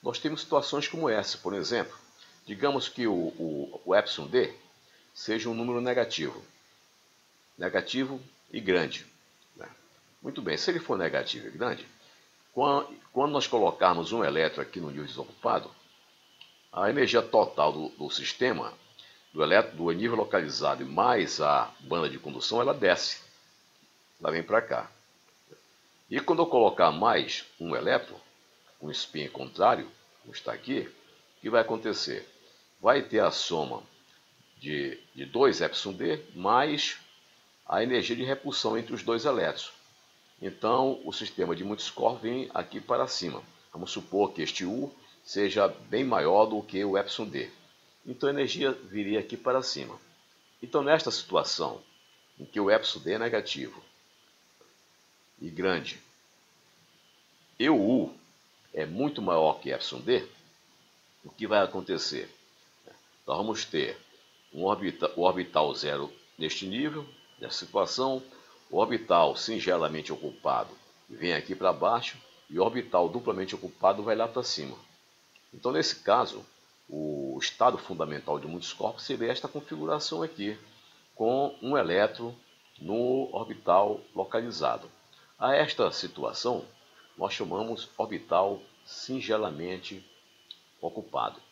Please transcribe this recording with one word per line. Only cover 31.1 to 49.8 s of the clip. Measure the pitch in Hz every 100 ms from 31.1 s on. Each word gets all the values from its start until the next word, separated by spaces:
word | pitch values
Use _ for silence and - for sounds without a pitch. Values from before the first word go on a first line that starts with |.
| _ _ _
o |
que | 113
vai | 117
acontecer? | 113 113 110 101 - 55 - - _ _ _ _
Vai | 107 135
ter | - 110
a | 92
soma | - - 82 71 57 - _ _ _ _ _ _ _
de, | 69 76 69 64 -
de | -
dois | 67 110 131 92
epsilon | 80 - 101
D | 92 82 147 -
mais | 85 95 120 147 147 - - - _ _ _ _ _ -
a | 90
energia | 117 123 113 117
de |
repulsão | 131 135 143 135 110 110
entre | 113
os | 120
dois | 113 117
elétrons. | 147 123 80 73 - - _ _ _ _ _ _
Então, | 95 92 110 120 131 131
o | -
sistema | - 104 - 90
de | 82
muitos | 95 104 -
corpos | - 117 123
vem | 110 123 127
aqui | - 90 -
para | - - 131
cima. | - 87 60 - _ _
Vamos | 82 90
supor | - - 98 101
que | -
este | 76 -
U | 92 113 143 - - _
seja | - 98 101 107 98
bem | - - 104
maior | 135 101 78 98 110
do | 110
que | 101 95
o | 101 95
epsilon | 101 - 107
D. | 71 - - _ _ _ _
Então, | - 127 139
a |
energia | 143 135 - 139
viria | 131 95 101 101 107
aqui | 98 117
para | - 131
cima. | 127 -